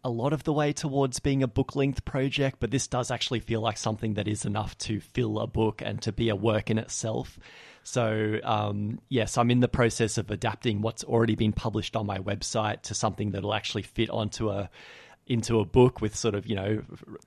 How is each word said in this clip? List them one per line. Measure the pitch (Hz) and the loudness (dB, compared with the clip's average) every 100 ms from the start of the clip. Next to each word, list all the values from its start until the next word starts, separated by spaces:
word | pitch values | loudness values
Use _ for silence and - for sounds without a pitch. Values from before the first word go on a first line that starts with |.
a | 131 | -2
lot | 117 131 | 0 0
of | 151 | 0
the | - | 0
way | 151 147 | 0 0
towards | 139 151 139 135 120 | 0 -2 2 0 0
being | 143 135 | 0 2
a | 131 | 2
book-length | - 135 139 139 131 - | 0 -2 2 0 0 -4
project, | 135 135 147 135 - | -2 -2 0 -2 0
but | 113 | -2
this | 131 - | -2 0
does | 127 120 | -2 -2
actually | 123 - 117 | -4 -2 -4
feel | - 113 | -2 0
like | 110 104 | 0 -2
something | 113 107 110 | -4 -2 -2
that | 104 104 | -2 -2
is | 107 - | -2 -2
enough | 101 107 - | -2 -4 -6
to | - 104 | -6 -6
fill | - - 117 107 | -4 -2 0 0
a | 110 | -2
book | 117 110 - | 2 2 0
and | 107 104 | -6 -4
to | - | -4
be | 104 117 | 0 0
a | 101 | 2
work | 107 107 - | 2 2 2
in | 110 | -2
itself. | - - 113 117 131 - - - - - | -2 -6 -4 -4 -6 -14 -20 -20 -20 -20
So, | - 127 113 110 107 107 | -6 0 0 2 0 0
um, | - 107 104 104 104 117 _ | 0 0 0 -2 -4 -6 _
yes, | 123 107 - | 0 2 2
I'm | 120 | 4
in | 123 | 6
the | 123 | 4
process | - 117 - 110 - | 4 2 4 0 0
of | 101 | -4
adapting | 107 113 107 120 104 | -2 -2 -2 -2 0
what's | 107 - | -2 -4
already | - 117 117 110 | 0 4 4 4
been | 107 | 2
published | 107 113 107 104 110 | 2 0 -2 -2 -4
on | |
my | 104 98 | -2 -4
website | 95 101 - 117 107 107 | -4 -4 -2 0 0 -2
to | - | -6
something | 107 110 92 104 | -2 -2 0 -4
that'll | 98 101 | -2 -2
actually | 104 - 113 | -2 -2 -6
fit | 95 - 113 | -6 -2 -2
onto | 113 107 - 110 | 0 -4 -2 -2
a, | 98 95 - - - - - - | -2 -6 -12 -20 -20 -20 -20 -2
into | 120 107 113 | -2 2 2
a | |
book | 98 127 123 - | 4 6 6 6
with | 107 | -4
sort | - 117 | 0 -2
of, | 101 - | -2 -4
you | |
know, | 101 98 107 - - - - | -4 0 -2 -4 -18 -18 -20